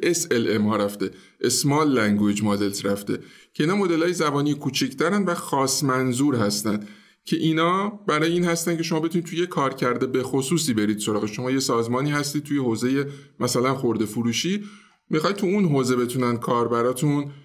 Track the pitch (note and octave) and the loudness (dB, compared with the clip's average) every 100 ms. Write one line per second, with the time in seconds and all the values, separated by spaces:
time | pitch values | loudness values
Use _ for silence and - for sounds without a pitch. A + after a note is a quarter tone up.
0 | - E3+ - A#2+ A#2 G#2+ G#2 G#2+ G2+ G2+ | 0 0 0 0 2 2 2 2 0 -2
1 | F#2+ - - - B2 A#2+ C#3+ D3 D3+ B2+ | -6 -6 -20 -4 0 2 2 2 4 4
2 | G#2+ G#2 G#2 G#2 G#2 G2+ G2+ G2 G2 G2+ | 4 4 2 2 0 0 0 -2 -2 -2
3 | - G#2+ - - - - D3+ G3+ F#3+ E3 | -2 -6 -8 -20 -10 -2 0 2 2 2
4 | E3+ F3 D3+ C#3+ D3 D3 C#3 - C3 - | 0 0 0 0 0 -2 -2 -2 -2 0
5 | D#3+ G3+ F3+ E3+ - C#3 C3 - C#3 B2+ | 0 2 0 -2 -2 0 0 0 0 0
6 | C3 A#2+ C#3+ A#2+ G#2 G#2 A2 G#2 - - | 0 2 2 2 2 0 -2 -2 -6 -18
7 | - _ - E3 D#3+ D#3+ E3+ F#3 G#3 - | -20 _ -4 0 2 2 2 2 -2 -4
8 | - D3+ E3 F3 F3 E3+ F3+ E3 E3 D#3+ | -2 0 2 2 0 0 0 -2 0 -2
9 | E3 F3 E3 D#3+ F3 F3 C3+ C#3 C3 B2 | 0 -2 -2 -4 -2 0 -2 0 0 0
10 | B2+ B2+ B2 C#3 C3 E3+ D3+ G#2+ G#2 G#2 | 0 -2 0 -2 2 0 2 2 2 0
11 | A2+ G#2+ G#2+ - B2+ C3+ C3 A#2 A2+ B2 | 0 -2 -2 -4 -2 0 0 0 0 0
12 | D3 D3 C#3+ D3+ C#3+ C#3+ B2 A2 A#2+ C#3 | 0 -2 -2 -4 -2 -2 0 0 0 0
13 | C#3 - - - B2 B2 B2+ C3+ B2 A2 | -2 -8 -16 -4 -2 0 0 0 0 0
14 | G#2+ - A#2 A2+ E3+ G3+ G#3 - - _ | -2 -2 -2 -2 -2 -4 -6 -18 -20 _
15 | - D#3 E3+ G3+ F#3 G#3 F3+ C#3 C3 B2+ | -4 -2 0 0 0 2 2 2 2 2
16 | A#2+ C3 B2 A#2 A#2+ A#2+ A#2 A#2 A#2+ B2+ | 0 0 0 0 0 0 2 0 0 0
17 | D3 C#3+ C#3+ - | 0 0 -4 -10